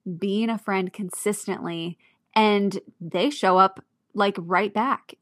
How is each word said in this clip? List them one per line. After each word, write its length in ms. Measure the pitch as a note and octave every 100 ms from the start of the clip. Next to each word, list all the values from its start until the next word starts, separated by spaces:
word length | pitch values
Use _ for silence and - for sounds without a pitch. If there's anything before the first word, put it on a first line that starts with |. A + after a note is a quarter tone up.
| F#3+ E3+
being 320 | G3 G3+ A3+
a 80 | A3
friend 340 | - F#3+ F#3
consistently, 1040 | - F#3 - G#3 G#3 - F#3 E3 E3 E3 E3+ _ _ _
and 460 | A3 G#3+ G3+ G3+ F#3+ - -
they 300 | E3 F3 C4
show 280 | D4 F#3+ F#3
up, 260 | F#3+ - - _ _ G3+
like, 200 | G3+ G3
right 340 | E3+ F3+ A3
back 420 | G#3+ B3+ - - -